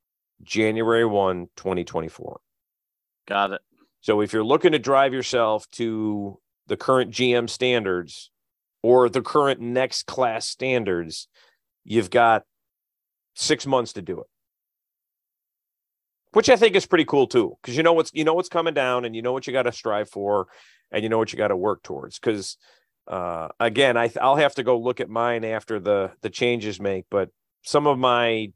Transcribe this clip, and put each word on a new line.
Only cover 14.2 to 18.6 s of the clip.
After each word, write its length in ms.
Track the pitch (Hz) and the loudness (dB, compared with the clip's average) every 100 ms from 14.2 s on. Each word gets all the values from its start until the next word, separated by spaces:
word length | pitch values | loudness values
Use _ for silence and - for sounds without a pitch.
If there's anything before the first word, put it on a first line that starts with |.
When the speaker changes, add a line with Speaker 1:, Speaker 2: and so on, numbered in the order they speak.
Speaker 1:
it, 60 | - _ _ _ _ _ _ _ _ _ _ _ _ _ _ _ _ _ _ _ _ | -10 _ _ _ _ _ _ _ _ _ _ _ _ _ _ _ _ _ _ _ _
which 180 | 214 220 | 2 6
I 60 | 240 | 6
think 200 | 220 190 | 6 4
is 100 | - | 2
pretty 200 | 175 147 | 2 4
cool 200 | 143 123 | 2 4
too, 300 | 127 101 - | 4 0 -4
'cause 140 | - 123 | -8 0
you 60 | |
know 120 | 165 | 4
what's, 180 | 165 156 | 4 0
you 100 | 147 | -2
know 100 | 156 | 0
what's 140 | 165 180 | 0 -2
coming 240 | 175 | -2